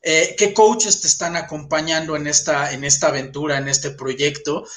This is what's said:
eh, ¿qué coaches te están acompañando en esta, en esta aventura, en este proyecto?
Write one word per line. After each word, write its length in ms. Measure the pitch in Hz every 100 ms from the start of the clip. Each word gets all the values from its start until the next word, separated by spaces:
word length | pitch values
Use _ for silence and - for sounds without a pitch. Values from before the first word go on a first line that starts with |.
eh, 320 | 165 160 165 -
¿qué 160 | 208
coaches 480 | 202 220 233 208 -
te 60 | -
están 300 | - 170 170
acompañando 760 | - 151 147 156 160 160 160
en 120 | 151 147
esta, 480 | 151 - 143 143
en 100 | 135
esta 240 | 139 - 160
aventura, 480 | 139 131 143 151 139
en 120 | 139
este 220 | 135 143
proyecto? 760 | - 131 131 143 143 147 160 -